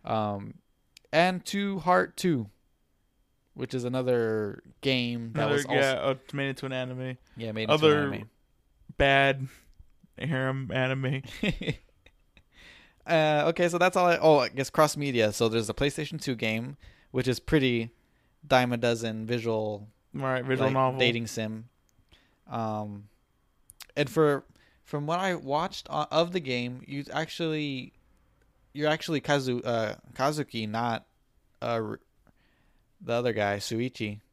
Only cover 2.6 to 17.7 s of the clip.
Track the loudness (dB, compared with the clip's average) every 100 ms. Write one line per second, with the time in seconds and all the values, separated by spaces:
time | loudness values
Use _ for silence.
2.6 | _ _ _ _ _ _ _ _ _ -12
3.6 | -6 -4 -2 -2 2 2 2 0 -2 -6
4.6 | -16 _ 0 0 0 -4 -6 -2 0 0
5.6 | 2 2 2 2 -2 -2 -6 -4 -4 -4
6.6 | -6 -4 -6 -6 -8 -10 _ -10 -6 -4
7.6 | 2 4 4 2 0 -4 -10 _ _ _
8.6 | _ _ -20 0 4 6 4 2 -6 -12
9.6 | _ -20 -20 _ -20 -8 -4 -2 -2 -2
10.6 | -4 -2 0 0 -2 -4 -6 -4 -2 -2
11.6 | -6 -8 _ _ _ _ _ _ _ _
12.6 | -20 -20 -20 _ 0 2 4 4 2 2
13.6 | 0 4 2 4 4 6 6 6 4 -2
14.6 | -2 4 2 2 -2 2 2 2 2 2
15.6 | -2 -2 -2 -2 -8 -8 -6 -2 -2 -2
16.6 | -6 -14 -20 -20 _ -2 -2 -2 2 4
17.6 | 4